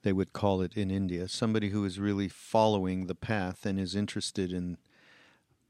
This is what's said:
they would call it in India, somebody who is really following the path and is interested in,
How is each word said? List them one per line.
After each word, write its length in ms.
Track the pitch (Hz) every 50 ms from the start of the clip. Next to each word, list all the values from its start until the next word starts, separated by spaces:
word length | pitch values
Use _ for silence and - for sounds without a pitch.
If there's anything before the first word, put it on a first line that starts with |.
| -
they 80 | 107
would 220 | 95 95 95 - -
call 280 | - - 101 98 92
it 140 | 92 87 -
in 140 | 107 101 95
India, 380 | 95 98 98 90 87 87 90 98
somebody 420 | - - 123 110 110 110 104 101
who 160 | 98 107 101
is 140 | 98 87 95
really 280 | 101 104 101 98 101 90
following 800 | - - - - - 110 110 110 107 101 92 92 92 92 95
the 100 | 87 90
path 500 | - - - 113 104 92 90 92 - -
and 140 | 104 98 98
is 160 | 95 87 90
interested 560 | 101 107 - - 107 - - - 104 95 90
in, 260 | 92 90 90 90 87 - _ _ _ _ - - - - - _ _ _ _ _ _ _ _ _